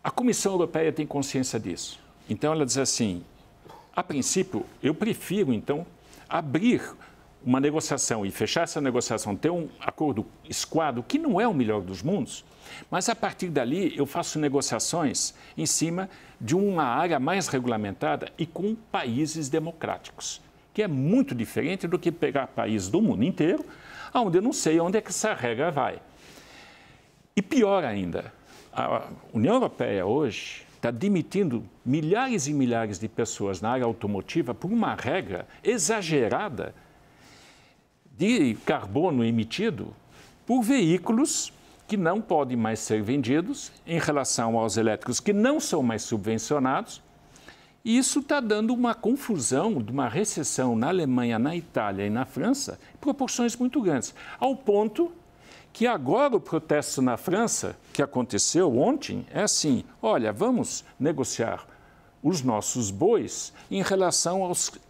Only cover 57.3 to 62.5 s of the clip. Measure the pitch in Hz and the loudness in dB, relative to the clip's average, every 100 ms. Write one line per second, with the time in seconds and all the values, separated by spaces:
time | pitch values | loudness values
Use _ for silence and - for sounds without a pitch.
57.3 | 185 233 - 92 - - - - - 120 | 0 2 0 -4 -8 -6 -2 0 0 0
58.3 | 101 - 160 180 120 185 302 - 98 - | 0 2 4 4 4 4 2 -2 -8 -6
59.3 | 147 202 - 156 113 - - 226 175 110 | -2 0 0 2 0 -2 -4 0 2 2
60.3 | 104 226 240 120 - - - 147 147 127 | 0 0 2 -2 -8 -12 -2 0 0 -4
61.3 | - 113 92 - - - - - _ 147 | -2 -2 -4 -10 -20 -20 -20 -20 _ 0
62.3 | 180 127 | 2 0